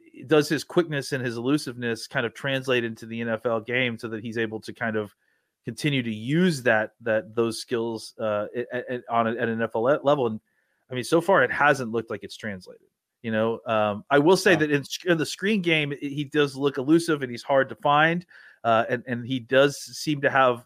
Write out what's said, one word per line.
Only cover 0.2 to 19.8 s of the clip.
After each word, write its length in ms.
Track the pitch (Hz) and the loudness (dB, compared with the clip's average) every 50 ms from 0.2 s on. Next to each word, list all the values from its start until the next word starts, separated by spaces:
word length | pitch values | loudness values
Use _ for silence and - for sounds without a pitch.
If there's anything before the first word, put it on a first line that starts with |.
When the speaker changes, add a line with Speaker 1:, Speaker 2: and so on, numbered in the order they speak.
| 127 | -2
Speaker 1:
does 220 | 120 156 151 147 - | 2 4 4 4 2
his 160 | 160 127 - | -2 -4 -4
quickness 480 | _ - 180 165 147 151 139 127 - | _ 0 0 0 0 -2 -6 -4 -4
and 120 | 143 131 123 | -6 -4 -4
his 120 | 123 113 | -4 -4
elusiveness 720 | 117 117 131 147 147 - 139 120 120 120 117 113 113 - - | -4 0 0 0 0 -2 -6 -10 -6 -4 -4 -4 -4 -8 -6
kind 180 | - 135 120 | -4 -4 -4
of 80 | 110 - | -4 -6
translate 480 | - - 139 135 131 127 131 127 123 | -6 -6 -4 -4 -4 0 0 0 0
into 240 | 117 117 113 - 117 | 0 -2 -6 -8 -12
the 140 | 113 113 117 | -10 -8 -6
N 80 | 117 117 | -4 -4
F 180 | 113 110 - | -4 -2 -2
L 140 | 120 113 110 | -2 -2 -2
game 360 | 107 120 120 127 127 120 113 | -2 -2 -2 -2 -2 -2 -4
so 120 | 113 - 110 | -6 -8 -8
that 120 | 113 107 | -8 -8
he's 160 | 117 117 107 | -8 -6 -4
able 240 | 117 113 107 110 107 | -4 -4 -4 -4 -10
to 100 | - - | -12 -12
kind 240 | 101 - 120 113 110 | -10 -6 -6 -4 -2
of 180 | 107 104 98 _ _ _ _ _ _ _ _ _ _ - 120 | -4 -4 -6 _ _ _ _ _ _ _ _ _ _ -12 -12
continue 340 | 107 - - 151 143 131 | -10 -4 -2 0 0 0
to 80 | 120 117 | -2 -4
use 520 | 110 107 113 127 151 170 185 185 156 131 | -6 -6 -4 -2 2 4 4 2 2 2
that, 300 | 120 123 110 107 110 - _ _ | 2 2 4 4 2 -2 _ _
that, 320 | 113 117 107 110 110 107 107 | -2 0 0 0 0 -2 0
those 260 | 117 117 117 110 - | 0 0 0 0 -6
skills, 540 | - - 123 117 113 117 113 107 - - _ - | -6 -4 -2 -2 -2 -2 -4 -8 -10 -14 _ -6
uh, 280 | 113 107 104 104 104 - - | -4 -2 -2 -2 -4 -4 -6
at, 320 | 120 123 - 123 123 - 120 | -8 -8 -6 -8 -8 -8 -6
at, 140 | 127 123 - - | -10 -10 -6 -2
on 160 | 117 117 117 | 0 0 2
a, 60 | 110 | 0
at 180 | 117 120 120 117 | 0 -2 -2 -2
an 100 | 113 113 | 0 -2
N 20 | |
F 100 | 117 110 - | -2 -2 -2
L 80 | 113 | 0
le-, 180 | 113 131 151 135 | 2 2 2 2
level. 240 | 117 139 147 143 123 | 4 2 2 2 2
And, 140 | 113 110 107 _ _ _ _ _ _ _ _ _ - | -2 -2 -6 _ _ _ _ _ _ _ _ _ -10
I 40 | 127 | -8
mean, 100 | 127 117 | -8 -2
so 160 | - 156 170 | 2 2 2
far 240 | 165 - 196 151 127 | 4 4 4 4 4
it 80 | 120 | 2
hasn't 400 | - 127 143 147 143 135 127 110 | 2 2 4 4 4 2 -2 -4
looked 160 | 113 113 110 - | -4 -4 -4 -4
like 160 | 110 95 104 | -10 -10 -10
it's 140 | 98 - - | -14 -16 -12
translated. 480 | - 107 98 92 - - - _ _ _ _ _ _ _ _ _ | -12 -10 -10 -12 -14 -20 -20 _ _ _ _ _ _ _ _ _
You 120 | - 113 | -8 -2
know, 280 | 110 110 110 113 113 - - | 0 0 2 0 0 -4 -4
um, 360 | 120 113 107 107 104 101 107 - - | 0 0 2 2 2 0 -4 -2 2
I 100 | 139 143 | 2 4
will 200 | 143 170 190 185 | 6 6 4 6
say 140 | - 208 | 6 4
Speaker 2:
Yeah. 80 | 175 156 | 4 4
Speaker 1:
that 100 | 156 147 | 4 2
in 120 | 147 143 139 | 0 -2 -2
sc-, 200 | - - - - | -4 -10 -6 0
in 140 | 180 170 156 | 0 0 0
the 80 | 139 | 0
screen 340 | - - - 185 202 226 196 | -6 -6 -4 -2 0 0 0
game, 320 | 170 170 160 156 147 143 | 0 0 0 0 0 -4
i-, 40 | 143 - | -6 -8
he 240 | 143 143 135 147 143 | -8 -8 -6 -6 -6
does 320 | 135 - 151 147 139 135 | -2 2 2 2 2 0
look 220 | 131 143 139 139 135 | -2 -2 -2 0 0
elusive 420 | 127 143 160 170 165 170 151 139 | 2 4 4 4 4 0 -2 -2
and 100 | 135 123 | -2 -8
he's 120 | 120 117 | -8 -10
hard 260 | - - 139 135 135 135 | -2 2 2 2 2 2
to 60 | 120 | -4
find. 500 | _ - 147 143 151 156 165 170 175 - _ - - - - - _ - | _ 0 2 4 4 4 4 2 -2 -6 _ -20 -20 -20 -20 -18 _ 0
Uh, 220 | 117 113 110 117 113 | 2 4 4 2 0
and, 160 | 123 120 - | -2 -4 -4
and 200 | 135 120 120 117 | -6 -6 -6 -4
he 140 | 120 135 123 | -6 -6 -6
does 360 | 113 - 131 135 143 143 139 | -4 2 4 6 6 6 2
seem 440 | - | -4